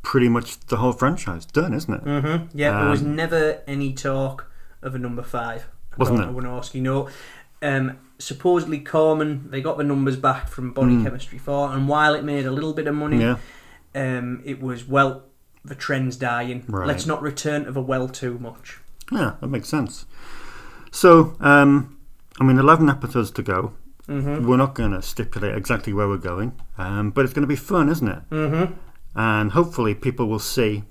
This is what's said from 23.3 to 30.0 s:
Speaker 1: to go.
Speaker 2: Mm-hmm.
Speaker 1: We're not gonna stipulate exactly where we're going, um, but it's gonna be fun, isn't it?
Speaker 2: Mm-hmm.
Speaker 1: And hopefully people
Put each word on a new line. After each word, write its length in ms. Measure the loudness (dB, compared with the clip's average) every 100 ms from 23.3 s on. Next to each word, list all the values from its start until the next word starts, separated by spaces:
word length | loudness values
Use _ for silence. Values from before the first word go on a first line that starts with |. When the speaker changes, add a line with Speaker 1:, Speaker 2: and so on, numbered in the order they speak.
Speaker 1:
to 120 | -4
go. 300 | -2 0 -2 -8 -16 -16 -8
Speaker 2:
Mm-hmm. 400 | -6 -4 0 2
Speaker 1:
We're 100 | 4
not 160 | 4
gonna 260 | 2 0 0
stipulate 540 | -4 -4 -4 -2 -2
exactly 380 | -4 -2 -2 -2
where 140 | 0 0
we're 100 | -2
going, 360 | -4 -4 -6 -6 -12 -8
um, 340 | -6 -2 -2
but 120 | 0
it's 80 | 0
gonna 140 | 0 -2
be 80 |
fun, 320 | -2 0 2 2
isn't 180 | 2 -2
it? 220 | -4 -6
Speaker 2:
Mm-hmm. 420 | -4 -2 0 -2 -4 -14 -16 -10
Speaker 1:
And 360 | -2 0 2 2
hopefully 420 | 2 0 0 -2
people 340 | 0